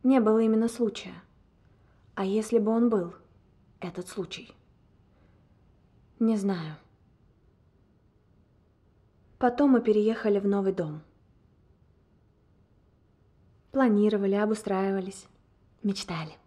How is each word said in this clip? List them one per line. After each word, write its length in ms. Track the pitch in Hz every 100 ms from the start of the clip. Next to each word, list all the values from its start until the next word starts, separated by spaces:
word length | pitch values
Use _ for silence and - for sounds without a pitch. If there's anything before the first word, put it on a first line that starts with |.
Не 180 | 254 269
было 180 | 214 220
именно 300 | 220 220 233
случая. 460 | - 233 - 185 175 - _ _ _ _ _ _ _ _ -
А 80 |
если 360 | 190 214 214 233
бы 120 | 208
он 180 | 226 240
был, 240 | 214 170 - _ _ _ _ _ _
этот 260 | 180 180 175
случай? 480 | - 175 - - - _ _ _ _ _ _ _ _ _ _ _ _ _ _ _ _
Не 180 | 226 214
знаю. 400 | 196 180 156 151 _ _ _ _ _ _ _ _ _ _ _ _ _ _ _ _ _ _ _ _ _ _ _ _ _ _
Потом 320 | 247 247 285
мы 100 | 247
переехали 580 | 233 214 214 220 220 202
в 80 | 202
новый 240 | 202 190
дом. 300 | 185 160 151 - _ _ _ _ _ _ _ _ _ _ _ _ _ _ _ _ _ _ _ _ _ _ _ _ _ _
Планировали, 640 | 269 254 208 214 208 196 202
обустраивались, 920 | 214 214 - 190 196 196 185 - - _ _ _ _ _
мечтали. 560 | 196 196 - 165 156 -